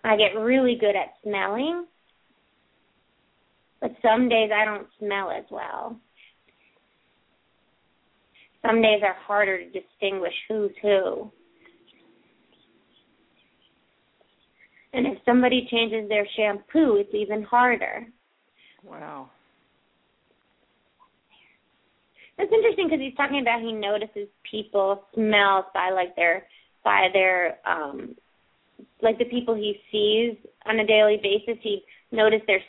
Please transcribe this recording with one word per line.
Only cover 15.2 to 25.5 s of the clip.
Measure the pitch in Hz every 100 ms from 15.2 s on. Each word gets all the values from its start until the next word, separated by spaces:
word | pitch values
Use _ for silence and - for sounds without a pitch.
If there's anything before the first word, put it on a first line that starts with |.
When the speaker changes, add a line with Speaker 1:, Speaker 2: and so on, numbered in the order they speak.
Speaker 1:
somebody | - 247 247 247 247
changes | 233 226 220 208
their | 214 208 -
shampoo, | 214 202 _ 311 302 202
it's | 202
even | 208 202 214
harder. | 208 240 247 240 - - 233 _ _ _ _ _ _ _
Speaker 2:
Wow. | 196 - 156 147 127 _ _ _ _ _ _ _ _ _ _ _ _ _ _ _ _ _ _ _ _ 831 _ _ _ _ _ _ _ _ - -
Speaker 1:
That's | 403
interesting, | 440 440 392 339
'cause | 302
he's | 269
talking | 254 285 277
about | 240 233
he | 226
notices | 220 202 208 214 208 202 _
people | - 214 214 202 196 196 _
smells | - 214 214 202